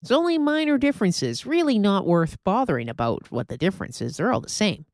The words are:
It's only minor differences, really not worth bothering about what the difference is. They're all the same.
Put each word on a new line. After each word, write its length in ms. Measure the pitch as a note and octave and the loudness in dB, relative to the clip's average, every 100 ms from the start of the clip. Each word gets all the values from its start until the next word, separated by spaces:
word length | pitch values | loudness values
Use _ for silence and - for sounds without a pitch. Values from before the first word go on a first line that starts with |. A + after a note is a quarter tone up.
It's 80 | - | 2
only 300 | B3+ E4+ E4 | 2 2 2
minor 400 | D4 D4+ D#4 C#4+ | 2 2 2 2
differences, 640 | C#4+ C#4+ G3+ E3+ C3 A#2+ - | 2 2 0 0 -2 -4 -2
really 320 | D#4+ E4 A#3+ | 0 2 2
not 300 | G3+ G3 E3 | 4 2 2
worth 360 | E3+ E3 - | 2 2 -2
bothering 460 | - G3+ C4 C3+ A#2 | -2 0 0 -2 -4
about 420 | A#2+ A#2 G#2+ - | -4 -2 -2 -4
what 180 | A#2+ B2+ | -6 -6
the 80 | B2 | -2
difference 440 | E3 F#3+ - - | -2 -2 -8 -6
is. 160 | A#2 C3 | -8 -4
They're 160 | A#3 | -2
all 80 | B3+ | -2
the 80 | - | -2
same. 360 | - G#3+ - - | -2 -2 -2 -8